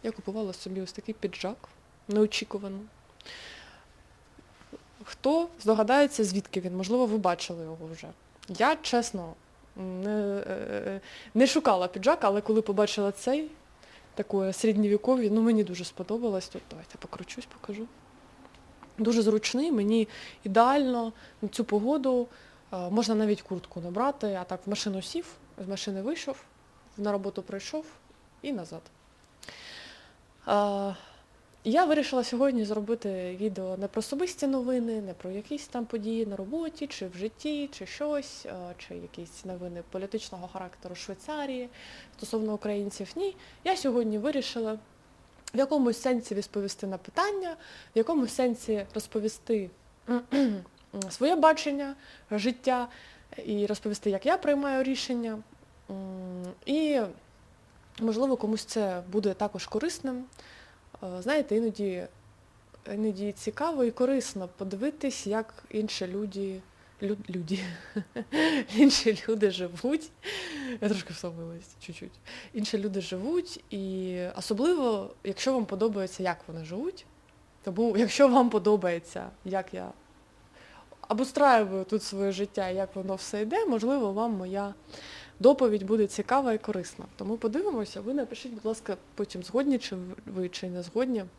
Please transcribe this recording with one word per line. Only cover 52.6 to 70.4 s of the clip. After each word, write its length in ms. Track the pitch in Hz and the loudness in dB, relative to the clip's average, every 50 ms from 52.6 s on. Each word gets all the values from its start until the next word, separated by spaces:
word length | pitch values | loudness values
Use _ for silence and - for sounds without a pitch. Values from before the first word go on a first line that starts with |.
| - 262 254 247 247 240 - - - - - - - - - - 220 | 0 2 2 2 0 -4 -8 -18 -20 -20 -20 -20 -20 -18 -14 -12 -6
і 200 | 233 214 208 202 | -2 0 0 0
розповісти, 440 | 202 214 202 - 214 208 - - 208 | 0 -2 -2 -2 -4 -4 -2 0 0
як 160 | 196 190 - | 0 2 2
я 120 | 269 349 381 | 2 2 2
приймаю 460 | - 302 294 277 285 285 269 262 262 | 4 2 2 2 2 0 0 2 2
рішення. 560 | 262 269 - - - 254 240 233 226 220 214 214 - - - - _ - - - - | 0 0 -2 -2 -2 -2 -2 -2 -4 -6 -8 -10 -16 -20 -20 -20 _ -20 -20 -16 -12
М, 540 | 196 190 190 190 190 185 185 185 180 180 180 180 185 - - | -10 -10 -8 -10 -10 -10 -10 -10 -8 -8 -10 -10 -12 -10 -2
і, 360 | - 277 311 320 302 294 262 220 190 165 - - - - - - - - - - - - - - - - - | 0 2 2 4 4 2 2 2 0 -6 -12 -20 -20 -20 -20 -20 -20 -20 -20 -20 -20 -20 -20 -20 -20 -8 -2
можливо, 380 | 226 226 220 220 262 269 262 240 | -2 0 2 2 2 2 2 0
комусь 280 | - 208 220 214 - | 0 -2 -2 -2 -4
це 380 | - - 226 208 196 185 180 175 180 | -4 -2 0 0 0 -2 -4 -6 -2
буде 220 | 180 214 202 208 185 | -2 0 0 0 0
також 340 | - 208 202 - 185 - - | 0 -2 -2 -2 -6 -8 -4
корисним. 560 | - 214 269 339 339 - - 269 254 247 254 254 - - - - - - - - - - - - - - - | -4 -2 -2 -2 -4 -4 -6 -6 -6 -6 -8 -12 -16 -20 -20 -20 -20 -20 -20 -20 -20 -20 -20 -20 -18 -14 -12
Е, 180 | 185 180 185 | -10 -10 -6
знаєте, 340 | 180 226 294 302 277 294 214 220 | -2 2 2 2 2 2 2 2
іноді, 500 | 233 226 202 - 202 196 185 180 175 - - - - - - - - - _ - _ _ - - - - 202 | 2 2 0 0 -2 -2 -2 -4 -6 -8 -12 -20 -20 -20 -20 -20 -20 -20 _ -20 _ _ -20 -18 -10 -8 -4
іноді 380 | 202 214 214 202 185 202 208 | -2 -2 -2 -2 -2 -4 -6
цікаво 520 | 196 - - 220 208 - 285 330 330 277 247 | -6 -4 -6 -8 -4 -2 -2 -2 2 2 2
і 80 | 233 | 2
корисно 580 | 233 - 247 247 277 262 - - - 196 185 180 - - | 2 2 2 2 2 2 0 -2 -6 -8 -8 -8 -8 -8
подивитись, 720 | 202 190 190 196 226 294 302 302 - 277 - - - 202 | -8 -8 -4 -2 -2 -4 -4 -2 -4 -4 -4 -4 -4 -2
як 360 | 208 220 220 220 - - - - | -2 -2 -2 -4 -10 -20 -18 -6
інші 380 | - 214 214 214 - - 196 180 | -4 -2 -2 -2 -2 -4 -6 -4
люди, 540 | 180 196 214 208 190 196 196 196 190 185 185 - - - - - - - 202 | -4 -4 -4 -4 -4 -4 -6 -6 -6 -8 -12 -16 -20 -20 -20 -20 -12 -6 -4
лю-, 260 | 196 214 202 208 - | -4 -4 -4 -6 -8
люди, 300 | 180 185 175 156 185 185 190 180 170 170 - - - | -6 -6 -2 -2 -2 -4 -4 -6 -10 -12 -14 -8 -8
<laughs> 800 | 214 185 - - 240 220 - 262 302 311 330 311 285 220 - 208 | -8 -8 -6 -8 -10 -10 -2 2 2 4 4 4 2 -2 0 6
інші 480 | 220 294 285 - - - 233 214 - - - | 8 8 8 8 6 4 2 2 2 0 -2
люди 220 | 220 214 208 202 | 0 4 4 2
живуть. 580 | 185 180 180 175 175 170 - 247 294 311 - - - - - 403 427 392 | 2 0 -6 -6 -6 -4 -2 0 0 0 -4 -6 -18 -14 -12 -10 -8 -8